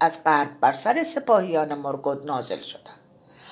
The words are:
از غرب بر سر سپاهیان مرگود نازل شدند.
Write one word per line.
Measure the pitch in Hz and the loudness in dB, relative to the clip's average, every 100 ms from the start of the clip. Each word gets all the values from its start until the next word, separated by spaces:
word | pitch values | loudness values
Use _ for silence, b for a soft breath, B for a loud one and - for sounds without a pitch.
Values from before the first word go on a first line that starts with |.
از | 165 - | 0 2
غرب | 160 147 143 - | 2 2 2 2
بر | 131 | 2
سر | 139 214 285 | 2 0 0
سپاهیان | 320 285 277 214 180 160 151 | -2 -4 2 2 4 0 -2
مرگود | 143 139 135 143 139 143 | -4 -6 -4 -4 -4 -4
نازل | 127 120 - | -6 -4 -8
شدند. | - - - - _ _ B B B | -10 -16 -18 -20 _ _ B B B